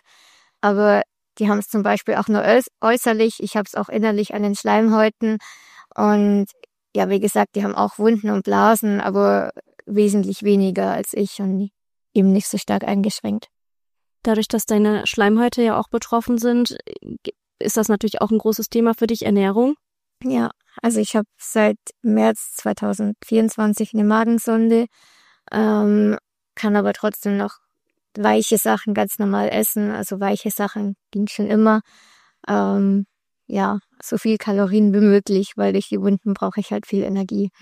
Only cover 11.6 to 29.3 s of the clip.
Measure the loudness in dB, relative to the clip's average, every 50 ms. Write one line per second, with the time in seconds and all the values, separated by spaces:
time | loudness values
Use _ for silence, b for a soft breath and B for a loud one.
11.6 | -4 -6 -8 _ _ _ _ _ _ _ 2 4 4 4 4 2 0 -2 -6 -6
12.6 | -4 -4 -4 -4 -2 -2 -2 -2 -2 -2 -4 -4 -6 -6 -6 -6 -8 -12 _ _
13.6 | _ _ _ _ _ _ _ _ _ _ _ _ -2 0 0 0 0 0 -2 -4
14.6 | -2 0 2 2 4 2 2 0 -2 -4 -2 0 2 2 4 2 2 0 0 0
15.6 | 0 0 0 -2 -2 -4 -6 -6 -4 -2 -2 -2 0 -2 -2 0 0 0 2 2
16.6 | 0 -2 -4 -10 -14 -16 -18 -16 -16 -16 -16 -14 -14 -14 -14 _ _ _ _ _
17.6 | -6 -2 0 0 0 0 0 0 -2 -4 -2 -2 -2 0 0 0 0 0 -2 -2
18.6 | -6 -4 0 2 2 2 2 0 -2 -2 -2 -4 -2 0 2 2 2 2 2 2
19.6 | 0 0 0 -4 _ _ _ _ _ _ _ _ -6 -4 -2 -2 -2 -4 -6 _
20.6 | B B B B -2 -2 0 0 -2 0 -2 -2 -4 -4 _ _ -16 -4 0 2
21.6 | 2 2 0 -2 _ -18 -16 _ -2 0 2 2 2 2 0 -2 -8 -14 -14 -8
22.6 | -6 -6 -4 -4 -4 -4 -4 -2 -4 -4 -6 -8 -6 -2 0 2 2 0 0 0
23.6 | 0 0 0 0 -4 -2 -2 0 2 2 2 2 2 2 0 0 0 0 0 2
24.6 | 4 4 4 2 2 b b b b b b b b b b b b -6 -2 0
25.6 | 2 2 2 2 2 2 2 4 2 2 0 -2 -6 _ _ _ _ _ _ -4
26.6 | -2 0 0 2 0 0 -2 -2 -4 -4 -4 -4 -4 -2 -2 -2 -2 -4 -8 _
27.6 | _ _ _ _ _ _ _ _ _ _ -8 -2 0 2 2 2 2 0 0 0
28.6 | 0 0 -2 -2 -2 -4 -2 -2 -2 -2 -4 -4 -2 -2